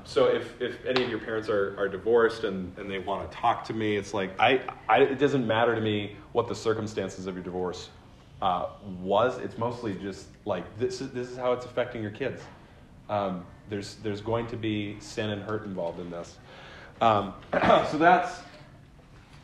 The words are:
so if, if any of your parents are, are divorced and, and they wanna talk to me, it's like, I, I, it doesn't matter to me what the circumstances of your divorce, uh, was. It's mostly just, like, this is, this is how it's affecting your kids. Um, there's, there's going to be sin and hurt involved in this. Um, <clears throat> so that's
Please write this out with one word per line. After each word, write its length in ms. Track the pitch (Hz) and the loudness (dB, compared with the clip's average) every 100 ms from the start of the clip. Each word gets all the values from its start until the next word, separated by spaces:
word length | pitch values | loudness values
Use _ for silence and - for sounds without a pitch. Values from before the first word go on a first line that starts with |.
so 240 | - 143 123 | 0 4 6
if, 300 | 113 107 - | 4 -2 -4
if 200 | 95 - 123 | -6 -4 -4
any 160 | 127 | -2
of 60 | 113 | -2
your 80 | 107 | -4
parents 320 | - 110 110 | -4 -4 0
are, 280 | 104 98 98 | 0 0 -2
are 100 | 98 | -4
divorced 560 | 95 104 117 113 - | -2 2 6 4 2
and, 280 | 107 95 87 104 | -4 -4 -6 -10
and 120 | 98 | -8
they 80 | 95 | -6
wanna 260 | 87 85 82 | -4 -6 -6
talk 340 | - 117 113 | 0 0 0
to 100 | - | -2
me, 220 | 110 107 104 | -2 0 0
it's 180 | 98 | -2
like, 160 | 107 95 - | -2 -2 2
I, 220 | 113 131 - - - | 4 4 0 -6 4
I, 120 | 117 | 6
it 180 | 139 131 | 6 6
doesn't 280 | 143 135 113 | 2 4 2
matter 280 | 110 120 | 4 4
to 60 | 110 | 4
me 340 | 110 104 101 - - | 2 0 -4 -10 -2
what 160 | 117 113 | -2 0
the 60 | |
circumstances 720 | 98 113 107 104 107 95 92 92 | -2 0 0 -2 -4 -4 -6 -8
of 80 | |
your 100 | 92 | -8
divorce, 460 | 90 90 90 - - - - - - - | -6 -4 -4 -6 -12 -18 -20 -20 -20 -2
uh, 260 | 98 90 - - 101 90 | 0 0 -2 -8 -12 -6
was. 380 | 92 101 123 123 | 2 4 4 2
It's 200 | 101 110 | -6 -4
mostly 360 | 117 120 113 | -4 -4 -6
just, 340 | 92 98 92 - - | -6 -6 -8 -14 -10
like, 200 | 104 92 87 98 | -4 -4 -6 -4
this 220 | 127 - | -2 -2
is, 100 | 139 | -6
this 200 | 123 123 | -6 -8
is 60 | 127 | -2
how 160 | 123 | 0
it's 120 | 120 | 0
affecting 380 | - - 120 117 | -2 -2 -2 -4
your 80 | 107 | -6
kids. 300 | - 127 - - - - - - - - | -4 -6 -6 -12 -18 -20 -20 -20 -18 -4
Um, 360 | 104 98 90 90 - - | 0 0 -2 -8 -16 -8
there's, 280 | 104 101 - | -8 -6 -6
there's 240 | 110 101 | -6 -4
going 260 | 113 117 117 | -2 -2 -2
to 80 | 120 | -4
be 400 | 107 104 101 104 | -2 -2 -2 -8
sin 300 | - 117 107 | -8 -4 -2
and 120 | 101 | -4
hurt 220 | 95 107 | -4 -6
involved 360 | 107 92 85 85 | -4 -4 -4 -4
in 100 | 85 | -8
this. 260 | 85 85 - - - - - - - | -10 -10 -16 -20 -18 -18 -18 -18 2
Um, 340 | 117 104 98 - | 4 4 2 -6
<clears throat> 100 | - | -4
so 460 | - - 185 - 151 | 4 6 6 6 4
that's 420 | 170 180 - - - - - - - - - - - - | 8 8 4 -6 -14 -18 -20 -20 -20 -20 -20 -20 -20 -20